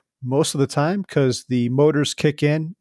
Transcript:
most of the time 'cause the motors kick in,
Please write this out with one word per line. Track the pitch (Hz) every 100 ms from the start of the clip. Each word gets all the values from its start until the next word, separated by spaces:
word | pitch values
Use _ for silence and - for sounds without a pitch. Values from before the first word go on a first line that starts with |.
| _ _
most | 123 139 156
of | 143
the | 139
time | - 151 202
'cause | 185 151 131 120 -
the | 123 120
motors | 131 151 147 139
kick | - 151 147
in, | 147 156 160 -